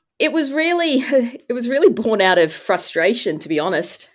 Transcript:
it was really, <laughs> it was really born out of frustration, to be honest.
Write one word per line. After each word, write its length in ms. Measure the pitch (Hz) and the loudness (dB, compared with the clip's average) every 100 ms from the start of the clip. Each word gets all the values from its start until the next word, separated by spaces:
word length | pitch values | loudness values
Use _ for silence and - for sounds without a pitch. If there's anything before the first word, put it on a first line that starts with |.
| _ - | _ -2
it 140 | 403 | 0
was 200 | 320 277 | 0 -2
really, 420 | 294 320 349 330 262 | 0 0 0 2 0
<laughs> 520 | - 269 233 269 - | 2 2 0 -4 -8
it 40 | |
was 160 | 240 240 | -6 -2
really 240 | 277 359 | 2 2
born 280 | 220 226 208 | 2 0 2
out 180 | 190 180 | 4 4
of 140 | 160 | 2
frustration, 840 | - - 175 - 165 175 240 196 156 | 0 -2 -2 -2 0 0 0 -4 -6
to 80 | 147 | -4
be 120 | 151 | -2
honest. 500 | 165 165 175 - - | 0 -2 -4 -8 -14